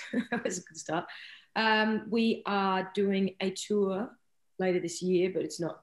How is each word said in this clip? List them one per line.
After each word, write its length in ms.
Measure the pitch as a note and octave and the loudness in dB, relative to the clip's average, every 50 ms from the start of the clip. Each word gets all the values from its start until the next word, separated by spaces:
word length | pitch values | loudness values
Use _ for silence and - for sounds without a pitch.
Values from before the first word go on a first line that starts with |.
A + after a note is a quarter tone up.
| - - - | -8 -6 -4
<laughs> 180 | B3 - - | -4 -4 -2
that's 260 | - - - A3 F#3 F3 | -4 -4 -4 -4 -6 -6
a 60 | - | -10
good 120 | - - - | -12 -16 -14
start. 280 | - - D#3 F3 - - - - - - - - - _ - | -8 -4 -4 -4 -4 -6 -10 -16 -16 -18 -18 -20 -16 _ -2
Um, 520 | G#3+ A3 A3 A3 G#3+ G#3+ A3 A3 G#3+ - G#3+ | 0 2 4 4 4 4 2 2 0 -2 0
we 340 | G#3 A#3 A3+ A3+ - - - | 0 2 2 2 2 0 -2
are 460 | - G3+ G3 G3 F#3+ F#3+ F#3+ F#3+ - - | -2 0 2 2 2 2 2 0 -2 0
doing 420 | G3+ G3+ G3+ G3 G3 G3 F#3 - - | 0 2 2 4 4 2 2 0 -2
a 120 | G3 F#3+ | -2 -2
tour 580 | F#3+ - - - G#3 G#3 G3+ F#3+ F#3+ F#3+ A#3 C#4 - - _ _ _ _ _ _ _ - | -2 -4 -4 -2 0 2 2 2 0 -2 -4 -6 -10 -16 _ _ _ _ _ _ _ -2
later 220 | F#3 F#3 F3+ F3+ | 0 2 2 2
this 200 | E3 E3+ - - | 0 -2 -6 -4
year, 300 | F3+ F3+ F#3 F3 F#3 F#3+ F#3 | 0 2 4 4 4 2 0
but 100 | D#3+ C#3+ | -2 -4
it's 180 | - - - | -4 -4 -4
not 180 | E3+ D3+ - - | -4 -4 -6 -8